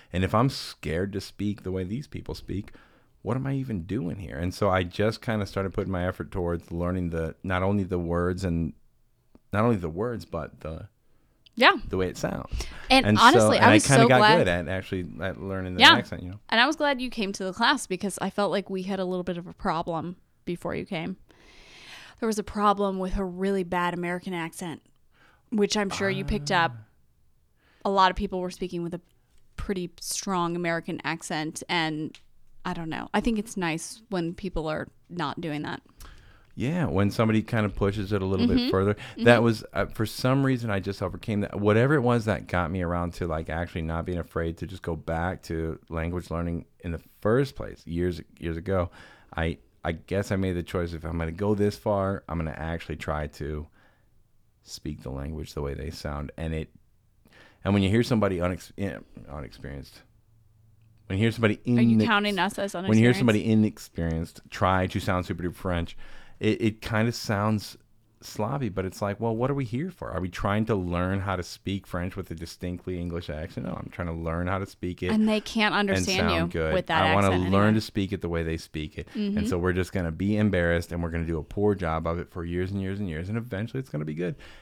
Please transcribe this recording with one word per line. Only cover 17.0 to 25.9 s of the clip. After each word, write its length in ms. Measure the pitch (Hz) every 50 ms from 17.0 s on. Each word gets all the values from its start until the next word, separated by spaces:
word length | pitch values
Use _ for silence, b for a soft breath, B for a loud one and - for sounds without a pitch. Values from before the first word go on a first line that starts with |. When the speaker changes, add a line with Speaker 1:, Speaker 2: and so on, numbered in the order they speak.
Speaker 2:
you 100 | 254 247
came 220 | - 226 208 196 196
to 120 | - 190
the 80 | 190 185
class 340 | 208 233 262 269 254 -
because 320 | - 185 175 - 190 - -
I 80 | - 196
felt 200 | - 208 202 180
like 180 | 180 202 185 -
we 120 | 196 185 185
had 160 | 196 196 190
a 40 | 185
little 200 | 180 185 180 175
bit 140 | 185 175 175
of 80 | 175
a 60 | 170 165
problem 640 | - - 196 156 160 175 180 165 160 151 175 180 - _ _ _ _ -
before 300 | - 175 - - 170 -
you 100 | - -
came. 320 | - 196 156 165 185 185 - - B B B B B B B B B B B B B B B B B B B
There 60 | 240
was 120 | 220 208 214
a 60 | -
problem 540 | - - 214 208 208 196 202 202 196 190 190
with 180 | 185 185 -
a 80 | 202 196
really 380 | 180 175 185 190 196 196 190 180
bad 300 | 175 185 175 175 175 175
American 400 | 175 175 175 180 180 - 196 180
accent, 480 | 170 165 165 - - 185 165 139 - _ _ _ _ _ _ b b b b b b b b
which 260 | 233 208 202 196 -
I'm 120 | 214 202 190